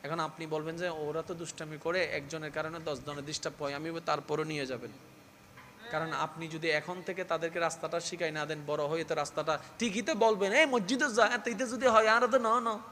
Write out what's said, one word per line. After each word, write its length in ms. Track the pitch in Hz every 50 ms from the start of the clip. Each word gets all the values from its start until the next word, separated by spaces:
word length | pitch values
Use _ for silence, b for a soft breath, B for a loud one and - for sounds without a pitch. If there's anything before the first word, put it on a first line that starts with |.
| -
এখন 160 | 147 160 170
আপনি 280 | 160 156 160 - 160
বলবেন 300 | 156 160 165 151 160 165
যে, 120 | 170 180 180
"ওরা 320 | 165 156 151 147 151 160
তো 120 | 160 - 185
দুষ্টামি 440 | 165 170 151 - - 165 156 156
করে, 260 | 147 - 165 170 185 175
একজনের 480 | 151 - 151 143 139 156 160 156 151
কারণে 280 | 139 156 156 160 165 170
দশ 180 | 160 160 147 127 127
জনের 200 | 147 147 143 139
ডিস্টার্ব 380 | 147 156 - - 156 139 - 151
হয়, 100 | 139 143
আমি 180 | 143 156 165
বলবো, 140 | 165 165 170
তারপরও 380 | 165 151 143 143 - 151 151 156
নিয়ে 220 | 156 156 147 139
যাবেন।" 260 | 131 131 117 120 117 - - - - - - - - - - - - - - - - - - - 233
কারণ 220 | - 156 160 160 156
আপনি 340 | 139 156 151 - 165 165
যদি 220 | 160 156 160 160 160
এখন 320 | 151 151 151 - 180 185 170
থেকে 180 | - 185 175 185
তাদেরকে 360 | 170 170 160 165 165 165 175
রাস্তাটা 400 | 170 160 156 - - 160 175 170
শিখাই 320 | 165 - - 170 175 160
না 140 | 156 156 151
দেন, 140 | 151 156 151 147
বড় 160 | 147 151 147 147
হয়ে 200 | 143 156 165 160
তো 120 | 156 160
রাস্তাটা 440 | 151 147 143 - - 151 156 156 143 B B B -
ঠিকই 220 | 226 240 180 220
তো 140 | 233 262 320
বলবেন, 380 | 202 226 226 220 190 196 190 208
"এই 120 | 277 320
মসজিদে 480 | 294 254 240 190 175 262 247 311 285 214
যা, 120 | 226 220
এত 220 | 214 247 262 -
ইতে 200 | 240 233 196 262
যদি 200 | 233 240 226 262
হয়, 200 | 254 220 220 220
আর 200 | 220 220 233 240
তো 100 | 240 226
ন, 220 | 262 240 220 226 247
ন। 200 | 233 233 214 208 - -